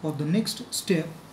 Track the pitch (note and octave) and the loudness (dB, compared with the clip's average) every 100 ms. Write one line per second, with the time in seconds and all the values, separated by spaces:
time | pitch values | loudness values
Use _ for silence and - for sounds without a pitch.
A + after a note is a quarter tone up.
0 | D#3 C3+ D3+ G#3 A3 - - - - E3+ | -4 0 2 2 2 -4 -6 -4 2 2
1 | D#3+ - - | 2 -8 -18